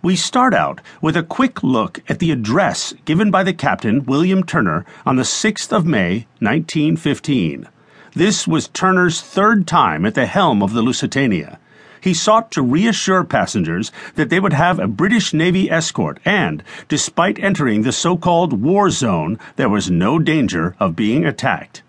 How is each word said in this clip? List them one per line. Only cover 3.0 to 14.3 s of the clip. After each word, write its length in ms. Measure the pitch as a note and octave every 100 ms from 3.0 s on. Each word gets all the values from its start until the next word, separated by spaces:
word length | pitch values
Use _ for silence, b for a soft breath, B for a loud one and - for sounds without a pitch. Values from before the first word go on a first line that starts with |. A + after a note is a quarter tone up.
| -
given 240 | D#3+ G#3+
by 120 | F#3
the 120 | F#3+
captain, 500 | F3+ D3 F#2 A#2 A#2+
William 400 | C3 C3+ F3 F#3+
Turner, 400 | E3+ - G#2 D#2 G2 B -
on 100 | B2+
the 80 |
sixth 480 | B2+ - G#3+ G#3+ -
of 140 | A3 E3
May, 400 | C3 F2+ G2 A#2 _
nineteen 560 | G#2 C#3 D#3+ E3 D3+ E3
fifteen. 680 | D3+ B2 - C3 E2+ C#2+ - _ B B B
This 340 | - F#3+ G#3 -
was 220 | D#3+ -
Turner's 540 | - F#3 F#3 F3+ E3
third 440 | - - G#3 A3+ E3+
time 380 | D#3 A#2 D#2
at 100 | F#2+
the 120 | - B2
helm 360 | F#3+ F3+ G#2+
of 120 | G2
the 80 | A2+
Lusitania. 760 | A2+ B2 B2 C3+ C3+ F#2 - - B B B B
He 100 | -
sought 380 | F3 - A3 A3+
to 100 | -
reassure 640 | B2+ C#3+ A3 G#3+ - F#3+
passengers 680 | E3+ A#2+ G2 - E2 E2+ A2 B B -
that 120 |
they 120 | D3+